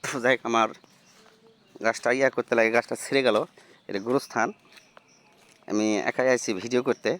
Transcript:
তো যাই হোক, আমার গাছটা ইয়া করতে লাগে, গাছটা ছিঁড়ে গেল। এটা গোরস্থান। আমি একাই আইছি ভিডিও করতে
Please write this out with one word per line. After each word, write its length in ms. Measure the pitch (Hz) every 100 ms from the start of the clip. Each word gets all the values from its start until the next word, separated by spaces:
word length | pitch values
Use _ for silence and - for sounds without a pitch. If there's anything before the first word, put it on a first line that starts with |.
তো 60 | - 139
যাই 100 | 120 127
হোক, 60 | 117
আমার 200 | 117 110 - _ _ _ _ - _ _ _ _ - 110
গাছটা 240 | 113 123 131
ইয়া 120 | 131 -
করতে 160 | 117 117
লাগে, 120 | 113 113
গাছটা 180 | - 117
ছিঁড়ে 180 | - 139 127
গেল। 100 | 107 160 _ - _ -
এটা 120 | 98 107
গোরস্থান। 420 | 135 - 120 110 - _ - _ - _ _ _ _ _ _ -
আমি 140 | 104 110 104 65
একাই 180 | - 127
আইছি 160 | 123 - 98
ভিডিও 180 | 110 123 131
করতে 220 | 117 110 170